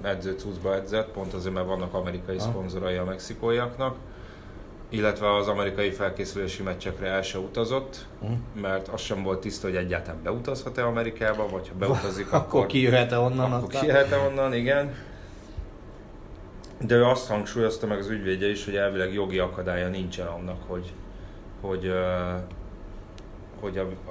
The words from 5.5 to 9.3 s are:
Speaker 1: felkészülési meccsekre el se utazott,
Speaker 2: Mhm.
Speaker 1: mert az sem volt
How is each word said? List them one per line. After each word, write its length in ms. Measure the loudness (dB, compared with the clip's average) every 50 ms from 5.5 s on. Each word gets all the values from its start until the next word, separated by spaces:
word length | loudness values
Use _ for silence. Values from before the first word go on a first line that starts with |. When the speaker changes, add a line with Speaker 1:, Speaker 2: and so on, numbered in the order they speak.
| 2 2 2 0 2 2 0 0
Speaker 1:
felkészülési 720 | 2 0 0 0 0 -2 -4 -4 -2 -2 -2 -2 -4 -4
meccsekre 440 | -4 -4 -4 -4 -4 -6 -4 -2 -2
el 160 | 0 0 0
se 160 | 0 0 -2 -4
utazott, 680 | -4 -2 0 0 0 2 0 0 -2 -4 -10 -12 -14 -14 -12 -6
Speaker 2:
Mhm. 120 | -2 -2 -2 -2 -2 -4 -6 -4
Speaker 1:
mert 260 | -2 0 0 0 -2 -4
az 120 | -6 -4
sem 220 | -2 -2 -2 0
volt 180 | 0 0